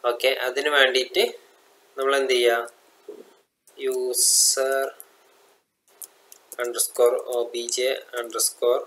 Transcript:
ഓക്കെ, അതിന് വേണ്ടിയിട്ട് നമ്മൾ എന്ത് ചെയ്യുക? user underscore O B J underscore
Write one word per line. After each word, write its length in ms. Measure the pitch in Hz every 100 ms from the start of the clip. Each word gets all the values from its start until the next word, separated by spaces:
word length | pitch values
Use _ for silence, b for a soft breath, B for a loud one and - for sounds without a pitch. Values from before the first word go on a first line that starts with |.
| 123
ഓക്കെ, 180 | 120 131 135 127
അതിന് 220 | 127 143 143
വേണ്ടിയിട്ട് 460 | 131 127 123 175 233 - - _ _ _ _ -
നമ്മൾ 160 | 135 139
എന്ത് 120 | 131 127
ചെയ്യുക? 320 | 120 117 117 - _ _ - - - _ _ _ _ -
user 1040 | 135 127 127 120 - - - - 135 135 135 - - _ _ _ _ _ _ _ _ _ - _ _ - _ -
underscore 520 | 120 120 - - 120 127 - 123
O 20 | 117
B 100 | 120 120 -
J 20 | 127 131 - 120
underscore 640 | 117 113 - - 123 127